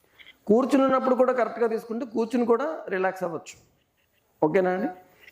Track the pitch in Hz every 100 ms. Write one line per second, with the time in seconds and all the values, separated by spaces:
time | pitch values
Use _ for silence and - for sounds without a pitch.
0 | _ _ - _ - 220 269 277 269 262
1 | 262 247 254 254 220 226 233 220 - 226
2 | 254 220 226 247 233 233 302 311 - 190
3 | 190 185 175 160 - - _ _ _ _
4 | _ _ _ _ 156 185 185 185 269 -
5 | - _ -